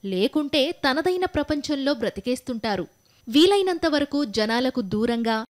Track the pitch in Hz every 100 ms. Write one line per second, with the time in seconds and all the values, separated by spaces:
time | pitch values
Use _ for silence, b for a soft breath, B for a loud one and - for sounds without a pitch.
0 | 196 185 214 302 294 302 269 349 285 262
1 | 320 359 359 311 285 302 - 285 269 285
2 | 220 190 220 254 - 233 226 196 170 _
3 | b b - 233 359 403 381 339 330 294
4 | 285 285 285 202 214 233 254 254 202 208
5 | 233 233 226 220 226